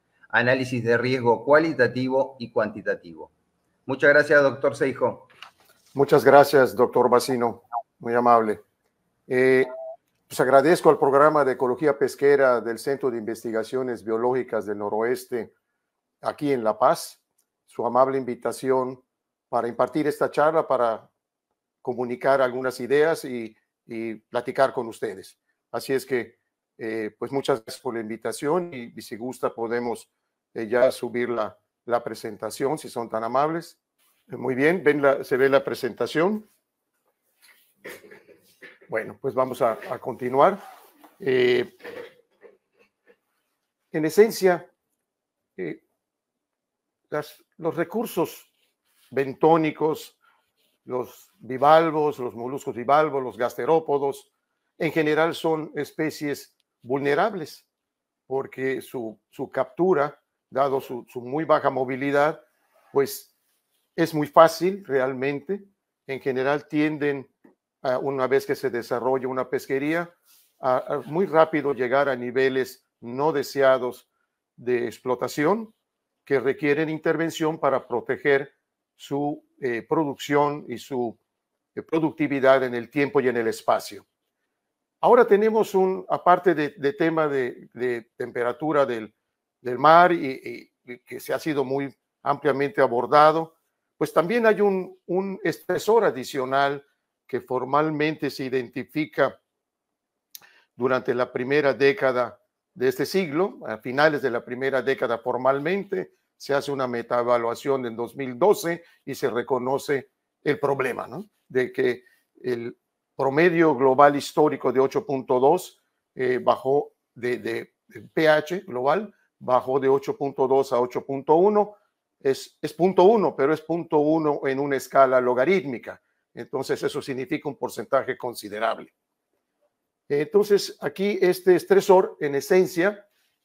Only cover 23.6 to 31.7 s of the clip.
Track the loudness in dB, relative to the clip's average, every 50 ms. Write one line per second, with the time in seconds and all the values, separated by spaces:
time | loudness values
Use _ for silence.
23.6 | _ _ _ _ _ -14 -10 -10 -8 -8 -10 -12 _ _ -8 -6 -6 -4 0 0
24.6 | 0 0 0 -2 -8 -8 -8 -8 -8 -8 -8 -10 -16 -20 -20 _ _ _ _ _
25.6 | _ _ -10 -10 -4 -2 -2 -2 -2 -2 -4 -4 -4 -6 -12 _ _ _ _ _
26.6 | _ _ _ -12 -10 -8 -6 -6 -6 -8 -8 _ -8 -6 -4 -4 0 0 -2 -2
27.6 | -2 -8 -18 -12 -10 -8 -8 -6 -8 -8 -10 -8 -8 -8 -8 -6 -4 -2 -2 -2
28.6 | -2 -6 -10 -14 -16 -16 -16 -18 -16 -14 -12 -10 -10 -12 -8 -6 -6 -6 -4 -6
29.6 | -6 -4 -4 -4 -4 -4 -6 -8 -10 _ _ _ _ _ _ _ _ _ _ -10
30.6 | -6 -2 0 2 2 2 2 -2 -8 -8 -4 -4 -4 -2 -2 -4 -4 -6 -8 _
31.6 | _ _